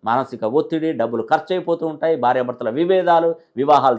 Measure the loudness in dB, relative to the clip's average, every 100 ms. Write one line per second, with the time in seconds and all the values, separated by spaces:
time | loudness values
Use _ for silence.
0 | -2 -2 -2 -6 -2 -2 -2 -4 -4 -2
1 | -2 -4 -2 -2 0 -4 -2 -4 -4 -4
2 | -2 0 2 0 -2 -4 -4 -2 0 2
3 | 4 2 2 -4 _ -4 4 4 4